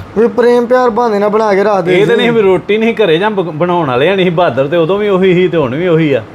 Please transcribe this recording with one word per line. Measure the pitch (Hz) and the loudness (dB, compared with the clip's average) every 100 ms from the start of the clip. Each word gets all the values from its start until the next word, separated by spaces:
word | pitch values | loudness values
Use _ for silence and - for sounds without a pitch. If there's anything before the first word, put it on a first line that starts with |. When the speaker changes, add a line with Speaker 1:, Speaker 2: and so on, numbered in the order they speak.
| - 196 | -6 -2
Speaker 1:
ਵੀ | 226 | 0
ਪ੍ਰੇਮ | 220 240 240 233 | 2 2 2 2
ਪਿਆਰ | 254 247 | 0 0
ਬਹਾਨੇ | 214 240 202 | 0 -2 0
ਨਾਲ | 202 | 0
ਬਣਾ | 208 220 | 0 0
ਕੇ | 190 | 0
ਰੱਖਦੇ | 202 202 175 180 | 0 0 0 0
Speaker 2:
ਇਹ | 208 | 2
ਤਾਂ | 233 | 2
Speaker 1:
ਸੀ। | |
Speaker 2:
ਨਹੀਂ | 240 | 0
ਵੀ | 190 | 2
ਰੋਟੀ | 190 180 - 214 | 2 0 0 -2
ਨਹੀਂ | 226 | 0
ਘਰੇ | 220 202 160 | 0 0 0
ਜਾਂ | 214 | 0
ਬ-, | 202 175 | -2 -4
ਬਣਾਉਣ | 156 180 175 147 | -4 -2 -2 -2
ਵਾਲੇ | 123 156 | 0 0
ਆ | 196 | 0
ਨਹੀਂ | 180 | 0
ਸੀ, | |
ਬਹਾਦਰ | 165 170 123 139 | 0 0 0 -2
ਤੇ | 170 | 0
ਉਦੋਂ | 160 202 | 0 0
ਵੀ | 208 | 0
ਉਹੀ | 185 190 | 0 2
ਸੀ | 175 180 | 2 0
ਤੇ | 165 | 0
ਹੁਣ | 131 131 | -2 -2
ਵੀ | 180 | 0
ਉਹੀ | 160 156 | 0 2
ਆ। | 123 104 | -2 -4